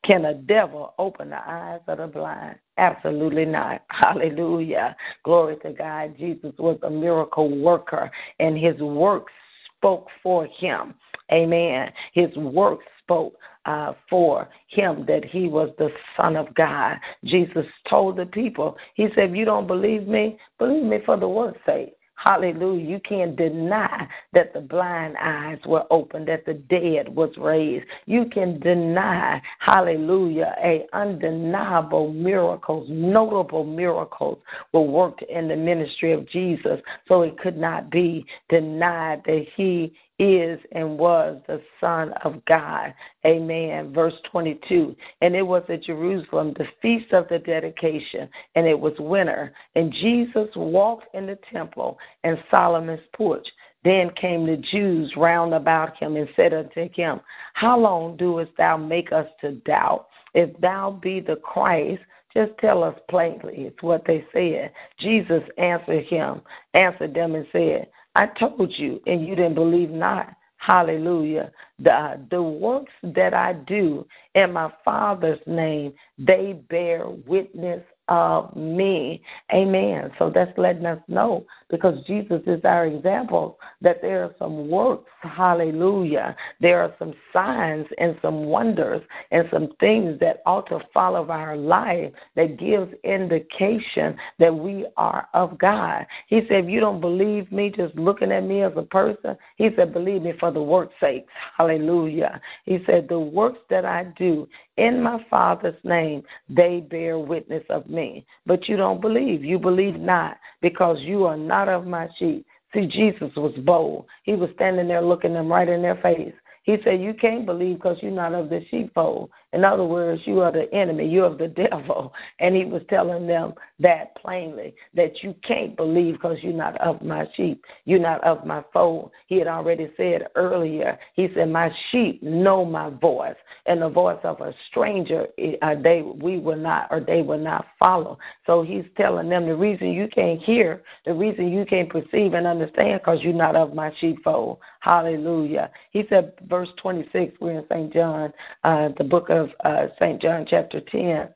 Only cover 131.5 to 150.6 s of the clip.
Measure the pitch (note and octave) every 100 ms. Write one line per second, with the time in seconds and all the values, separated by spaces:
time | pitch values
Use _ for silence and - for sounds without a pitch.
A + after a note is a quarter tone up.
131.5 | D#3+ E3 E3 - B3 G#3+ - D3+ E3 F#3+
132.5 | F#3+ F3 D#3+ D3+ C3+ E3 - - - _
133.5 | - - E3+ E3 E3+ F3+ E3+ E3+ D#3 -
134.5 | - - A#3+ G#3+ G3 E3 D#3+ - - D#3+
135.5 | - D#3 D3+ E3 E3+ D3+ - E3 F#3 D#3
136.5 | D#3 D#3+ E3 - D#3+ - E3+ D3 D3+ D#3+
137.5 | D#3 - _ F#3 F#3 D#3 - - - -
138.5 | E3+ E3 G3 F#3 - G3 F3 E3 F3+ E3
139.5 | D#3+ G#3 F#3 F3+ F3 G#3+ G#3+ F3 E3 F#3+
140.5 | A#3 F#3 E3+ - - - E3 G#3+ - F3+
141.5 | F#3 G3+ F#3+ E3+ E3 D#3+ - G3+ E3+ F3
142.5 | E3+ D#3 - G3+ G3 - E3 E3+ E3 D#3+
143.5 | D#3 - D#3 D#3 D#3 E3 D#3 D#3+ D3+ A#2
144.5 | - - _ - F3 E3 D#3+ D#3 E3 D3
145.5 | D3+ C#3 - _ G#3 G#3 G3 E3 - -
146.5 | F3+ F3+ - F#3+ F3 D#3 F#3 F3 _ E3+
147.5 | D#3+ D3+ E3+ D#3 E3 E3 D#3 D3+ - -
148.5 | - D#3+ D#3 D3+ C#3+ C#3 F3 E3+ E3 D#3
149.5 | - D#3 D3+ C#3+ - F3 D3+ E3 E3 D#3
150.5 | E3+